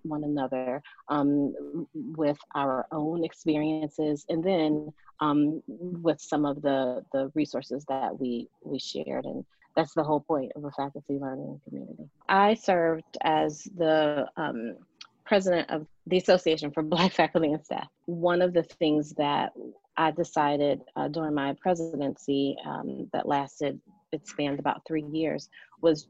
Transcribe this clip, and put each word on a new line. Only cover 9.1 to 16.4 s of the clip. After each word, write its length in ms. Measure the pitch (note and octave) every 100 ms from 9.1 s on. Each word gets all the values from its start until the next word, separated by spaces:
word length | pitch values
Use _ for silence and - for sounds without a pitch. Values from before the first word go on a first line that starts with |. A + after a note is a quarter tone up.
| B2+ C3+
And 200 | C3+ - _ _ -
that's 160 | D#3
the 100 | -
whole 160 | D3+ D3+
point 320 | D3 D3+ C3 -
of 80 | D3
a 60 |
faculty 420 | C#3+ C#3 C#3+ C#3+
learning 480 | C#3 C3+ C3 C#3+ C#3+ -
community. 440 | C#3+ C3+ - - _ -
I 280 | F#3+ G3+ A3
served 600 | - F3+ E3 D#3+ - -
as 420 | - D#3 D#3 D3+ - F3
the, 500 | D#3+ D#3 D3+ D3 - -
um, 400 | D3 B2 A2+ - _ - - _
president 460 | - G#3 F#3+ F3 -
of 160 | D#3 D#3 _ -
the 100 | F#3
Association 520 | G3 F#3